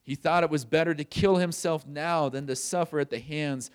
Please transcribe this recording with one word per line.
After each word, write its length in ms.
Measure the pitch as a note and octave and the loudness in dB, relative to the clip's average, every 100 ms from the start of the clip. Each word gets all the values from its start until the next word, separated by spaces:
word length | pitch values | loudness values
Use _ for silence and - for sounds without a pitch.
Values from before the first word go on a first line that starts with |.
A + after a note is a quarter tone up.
He 140 | - | -8
thought 280 | C#3 D#3 F3 | -2 2 4
it 60 | E3 | 2
was 160 | D3+ | 0
better 300 | A#2 D#3 E3 | 0 2 2
to 80 | D3+ | -2
kill 320 | D3 - G3 | -4 2 4
himself 500 | F#3 F3+ E3+ F3 D#3 | 4 2 -2 -2 -2
now 420 | C#3 D3 E3 E3+ C#3 | -4 -6 0 2 0
than 200 | C3+ C#3 | -2 -4
to 80 | |
suffer 440 | C3 - F3+ E3+ D3+ | -6 -2 -2 0 0
at 120 | C#3+ | -2
the 80 | A#2 | -4
hands 500 | C3 D3+ D3 C3+ B2 | -6 -4 -2 -4 -8